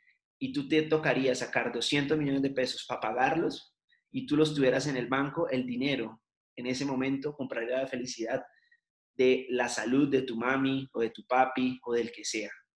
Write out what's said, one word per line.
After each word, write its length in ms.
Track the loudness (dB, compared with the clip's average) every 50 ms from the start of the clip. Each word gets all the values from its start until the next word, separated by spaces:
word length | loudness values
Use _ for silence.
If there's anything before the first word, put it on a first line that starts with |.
| _ _ _ _ _ _ _ -8
y 120 | -8 -6
tú 140 | -4 -6 -2
te 160 | 0 2 2
tocaría 500 | 2 2 2 2 2 2 2 2 2 2 0
sacar 360 | 0 -2 -2 -2 -2 -2 -2
doscientos 460 | -2 -4 -2 0 0 0 2 2 0 0
millones 240 | 2 0 0 0
de 80 | 0 0
pesos 340 | 0 0 -2 -2 -4 -6 -8 -8
para 120 | -6 -4
pagarlos, 760 | -4 -2 0 2 2 2 2 2 0 0 -2 -6 -10 _ _ _ _ _ _ _ _ _
y 160 | -8 -8 -4
tú 100 | 0 4
los 160 | 4 4 4 4
tuvieras 340 | 4 4 4 4 4 2 0
en 80 | -2
el 100 | -2 0
banco, 420 | 0 0 0 0 0 -2 -2 -2 0
el 160 | 0 0 -2
dinero 560 | -2 -2 -2 0 0 0 -2 -4 -6 -10 -14 _ _ _ _ _ _ _
en 100 | -8 -4
ese 180 | -4 -2 -2 -2
momento 500 | -2 -2 0 0 0 0 -2 -4 -6 -6
compraría 420 | -6 -8 -6 -4 -4 -4 -2 -2 -2
la 80 | -2
felicidad 560 | -2 -4 -6 -6 -6 -6 -6 -4 -4 -4 -4 -6 -8 _ _ _ _ _ _ _ _ _ _ _ _ _
de 300 | 4 6 6 6 4 2 -2
la 180 | -2 0 0 0
salud 420 | -2 -2 0 2 4 4 4 4
de 120 | 4 2
tu 140 | 2 0 -2
mami, 520 | -2 0 0 2 2 2 0 0 -2 -4 -4
o 80 | -2 -2
de 100 | -2 -2
tu 140 | -4 -8 -4
papi, 520 | 2 4 4 4 4 2 0 0 0 -2 -4 -4
o 100 | -2 0
del 160 | 0 -2 -2
que 140 | -6 -10 -8
sea, 260 | -6 -4 -4 -6 -8 -10 -16 _ _ _